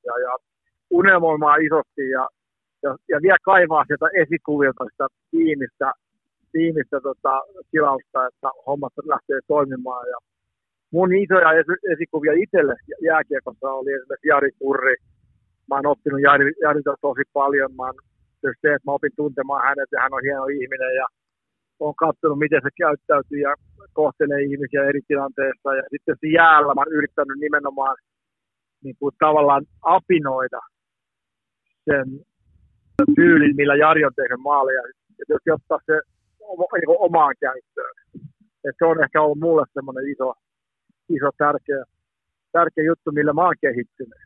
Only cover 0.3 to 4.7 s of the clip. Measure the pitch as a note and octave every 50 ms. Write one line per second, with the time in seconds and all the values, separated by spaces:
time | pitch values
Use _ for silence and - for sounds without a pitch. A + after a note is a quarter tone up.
0.3 | B2+ - _ _ _ _ _ _ _ _ _ _ F3+ F3 F3+ G3 F#3+ F3+ E3+ D#3+
1.3 | D#3 D3+ D3+ D3 D3 D3+ D#3+ D3+ D#3 D#3 - _ _ - C#3 C3 C3 C3 C3 C3
2.3 | _ _ _ _ _ _ _ _ _ _ - C#3+ C3 - _ - D#3+ D3 D#3 F#3+
3.3 | F#3+ E3 _ F#3+ G3 F#3 F3+ D#3 D#3+ D3+ C3+ - D3 - D#3 E3 F#3+ F#3 D#3 C3+
4.3 | E3+ D#3+ _ - D3 C#3+ C#3+ C3+